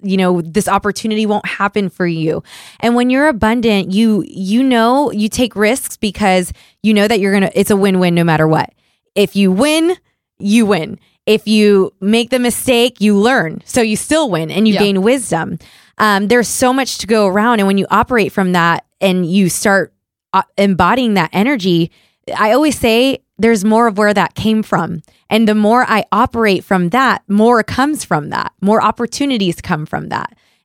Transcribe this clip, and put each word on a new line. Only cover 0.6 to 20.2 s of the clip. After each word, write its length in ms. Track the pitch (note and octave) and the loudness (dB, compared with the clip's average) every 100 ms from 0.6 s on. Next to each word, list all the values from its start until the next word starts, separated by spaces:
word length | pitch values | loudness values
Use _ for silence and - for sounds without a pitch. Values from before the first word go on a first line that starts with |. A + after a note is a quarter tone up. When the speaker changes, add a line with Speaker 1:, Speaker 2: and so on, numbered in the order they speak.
| F#3+ | -2
Speaker 1:
opportunity 580 | G3 G3+ G3 A3 G#3+ A3 | -2 -2 -6 -4 -2 -2
won't 200 | G#3 - | -4 -6
happen 420 | - G3+ G#3 G3 | -6 -4 -2 -4
for 160 | - F3 | -4 -4
you. 380 | E3 D#3+ D3 - - - - | -2 -4 -4 -8 -18 -20 -6
And 120 | A3+ A#3+ | -2 0
when 140 | B3 | 0
you're 180 | B3+ D4+ | 2 0
abundant, 640 | A#3 G#3+ A#3+ A#3 G3+ F3+ | 0 0 0 0 0 0
you, 320 | F#3+ A3+ G#3+ - | 0 2 0 -2
you 360 | - F#3+ A3 | -8 -2 0
know, 480 | C4+ A#3+ A3+ C4 D4 | 2 2 2 2 0
you 180 | G#3 G#3+ | -2 -4
take 260 | - B3 - | -2 -2 0
risks 420 | G#3 C4 - - | 0 -2 -6 -6
because 540 | G#3+ F3 G#3+ F#3 F3 - _ _ | -6 -2 0 0 -2 -8 _ _
you 100 | G#3 | 0
know 140 | G#3 G3+ | 2 2
that 120 | A3+ | 2
you're 140 | G3 | 0
gonna, 180 | G3+ G3 - | 0 0 0
it's 160 | G3 | 0
a 60 | G3+ | 2
win-win 380 | G3 F#3 F3+ E3+ | 2 2 2 2
no 80 | |
matter 240 | E3+ D#3 D#3 | 2 2 2
what. 240 | D#3 - _ _ _ _ - | 2 -2 _ _ _ _ -2
If 200 | G3 G3 | -2 2
you 160 | G3 | 2
win, 440 | F#3 C#4+ D#4 E4 F4+ _ _ _ - | 2 2 2 0 -2 _ _ _ -10
you 260 | G3+ A3 G#3+ | 0 2 2
win. 340 | F#3+ D#3+ - _ _ - | 0 -4 -12 _ _ -2
If 220 | G#3+ G#3 | -2 0
you 460 | G#3+ G#3 G3+ F#3+ - | 2 4 4 2 -4
make 300 | F#3+ A3+ A#3 | -2 0 0
the 100 | B3+ | -2
mistake, 600 | A#3+ A3 - A#3+ B3 A#3+ | -2 -2 0 2 0 0
you 160 | G#3 G3+ | 0 2
learn. 440 | A3 C4 E3 - - | 2 0 -2 -8 -6
So 160 | - | -2
you 140 | A3+ G#3+ | -2 -2
still 320 | - D#4 D4 | -2 -2 0
win 200 | E3+ D#3+ | -2 -4
and 140 | D#3+ A3 | 0 0
you 80 | G#3+ | 2
Speaker 2:
Yeah. 40 | |
Speaker 1:
gain 200 | G3+ G3 | 0 0
wisdom, 560 | G3 C4+ A3+ F3 D#3+ E3 - - _ - | 0 0 -2 -6 -6 -10 -14 -20 _ -2
um, 300 | G#3+ G3 G3+ | 0 0 2
there's 200 | A#3+ A#3 | 0 0
so 260 | - B3+ | 0 0
much 260 | C4 B3+ - | 0 -4 -6
to 80 | G3 | -2
go 200 | A3 G3+ | 0 0
around. 320 | F#3+ A3 A#3 | 0 0 2
And 80 | G3 | 2
when 100 | G3 | 0
you 100 | F#3 | 0
operate 420 | G3+ B3 B3 E3+ | 0 0 0 0
from 200 | - F#3 | -2 0
that 320 | F3+ E3+ E3 - - | 2 2 0 -6 -4
and 240 | G3 F#3 E3+ | -2 0 0
you 240 | F#3+ F#3 | 2 0
start, 440 | - G#3+ G3 E3 _ _ _ | 0 0 0 -2 _ _ _